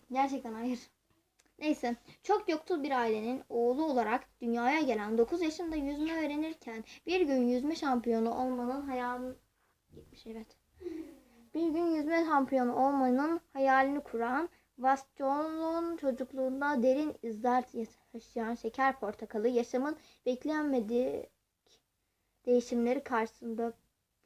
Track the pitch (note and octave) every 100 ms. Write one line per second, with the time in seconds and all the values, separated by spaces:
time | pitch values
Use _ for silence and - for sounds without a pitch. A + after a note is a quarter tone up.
0 | - B3+ C4+ C4+ A#3+ A3 A#3+ A#3+ - _
1 | _ _ _ _ _ - D4+ D4 A#3+ A#3+
2 | - - - G#4+ G#4 D#4 - F4 D4 C4
3 | A#3 G#3+ A3 C4 - A#3 A#3+ B3+ D#4+ B3+
4 | G#3+ B3+ - - A#3+ A#3 A#3+ D#4 C#4+ G#3+
5 | G#3 A3+ A#3 E4+ D#4+ D#4 E4+ D#4 C#4 C#4+
6 | D#4 E4 D4+ D4 D#4 D#4+ - A3 - -
7 | - F#4 D#4 C4+ A#3+ B3 C#4 E4 C#4+ B3
8 | A#3 A3+ A3+ - B3+ B3 A#3+ C#4 C#4+ B3+
9 | B3 B3 B3+ B3+ _ _ _ _ _ -
10 | - - A3+ A3+ A3 _ _ - F4 D#4
11 | - - _ - - D4+ E4 D#4 E4+ D#4+
12 | D4 E4 D#4+ D4 C4 C4+ B3 B3 C4+ C#4
13 | B3+ B3+ D4+ E4+ - C4+ C4+ C4 C4+ C#4+
14 | - A3+ A#3 C4 F4 _ _ - B3+ C4+
15 | - - C4+ C#4+ D#4 D#4+ D#4+ E4 E4+ E4
16 | C#4 B3 B3+ C4 C4 C4 C#4+ C#4 B3+ C4
17 | D4+ - A#3 G#3+ A#3+ B3 B3 A#3+ A3+ -
18 | _ A#3 - A#3+ A3 A#3+ A3+ A#3+ C4+ C4
19 | G3+ G#3+ A3 A3 A3+ B3 A#3+ B3+ C#4 D#4
20 | - _ - B3+ D4 D4+ D4+ C4 G#3 A#3+
21 | C4 - - _ _ _ _ _ _ _
22 | _ _ _ _ - B3 A#3+ A#3+ A#3+ C4
23 | - A#3+ A3+ - A#3 A3+ A#3 - _ _
24 | _ _